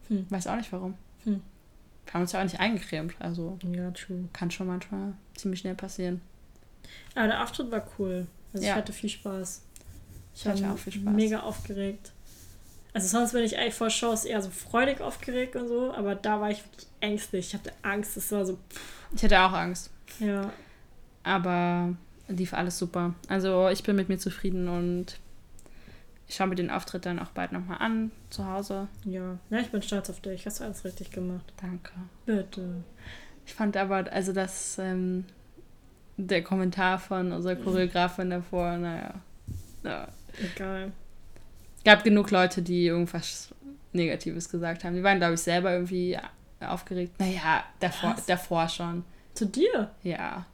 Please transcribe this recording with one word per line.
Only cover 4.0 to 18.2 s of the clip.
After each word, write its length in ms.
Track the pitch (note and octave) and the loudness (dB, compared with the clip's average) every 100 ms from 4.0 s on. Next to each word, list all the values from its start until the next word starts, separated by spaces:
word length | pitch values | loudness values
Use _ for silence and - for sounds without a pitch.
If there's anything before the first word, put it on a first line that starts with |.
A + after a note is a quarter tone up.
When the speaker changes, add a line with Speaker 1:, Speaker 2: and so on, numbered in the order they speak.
| - F3+ F3+ | -8 -6 -6
Speaker 2:
kann 160 | - F3 | -4 -4
schon 180 | - F#3 | -2 -4
manchmal 460 | F3+ - G3 G3 F#3+ - - | -4 -4 -6 -6 -8 -14 -6
ziemlich 240 | G3+ F3+ | -4 -4
schnell 160 | F#3+ F#3 | -4 -6
passieren. 460 | F#3+ - F3+ F3+ - - - - - - - - - | -8 -4 -4 -4 -8 -20 -20 -20 -20 -20 -20 -18 -8
Speaker 1:
Aber 140 | - A3 | 2 2
der 160 | - | 2
Auftritt 260 | A#3 - B3 | -2 -4 -2
war 140 | A3+ - - | -2 -4 -4
cool. 260 | F#3+ F3+ F3 - - | -2 -2 -4 -10 -10
Also 120 | G3 G#3 | -2 0
Speaker 2:
Ja. 60 | |
Speaker 1:
ich 60 | G3 | 0
hatte 160 | G#3 | -2
viel 160 | - G#3 | -6 -6
Spaß. 540 | - G#3 F#3+ F#3 - - - - - - - - | -6 -6 -6 -6 -10 -16 -20 -18 -18 -16 -18 -18
Ich 80 | - | -6
Speaker 2:
Ich 60 | G#3 | -2
hatte 160 | G3 | 0
Speaker 1:
war 100 | G3 | 0
Speaker 2:
auch 40 | G3+ | -2
viel 160 | - | -6
Spaß. 200 | G3+ G3+ | -4 2
Speaker 1:
mega 280 | G#3 A3 G#3+ | 4 4 2
aufgeregt. 720 | - G#3+ - G3 G3 G#3 - - - - - - - - - | -4 -6 -6 -4 -4 -4 -12 -18 -20 -20 -20 -20 -20 -20 -8
Also 140 | G#3+ F#3 | -2 2
sonst 260 | A3+ A#3 | 4 4
bin 100 | A#3+ | 4
ich 140 | A3+ - | 2 2
eigentlich 180 | A#3 A3 | -2 2
vor 160 | A3+ | 0
Shows 340 | A3 A#3 A3 - | 2 2 0 0
eher 160 | A3 | 0
so 80 | F#3+ | -2
freudig 520 | - - A#3 C4+ C4+ | -6 0 2 4 2
aufgeregt 540 | - - - B3 B3+ B3 | -4 -6 -4 -2 -2 -2
und 120 | A#3+ | -2
so, 260 | A#3+ B3+ | 0 0
aber 220 | - G3+ G3 | 0 -2 0
da 260 | G#3+ G#3 | 0 0
war 80 | G#3 | 0
ich 140 | G#3 - | -2 -6
wirklich 220 | - - - | -20 -20 -4
ängstlich. 460 | G#3 G#3 - F#3+ E3+ | -2 -2 -2 -4 -4
Ich 60 | |
hatte 180 | G3 - - | -8 -8 -8
Angst, 340 | G3+ G3+ G#3 | -4 -2 -2
es 140 | - | -6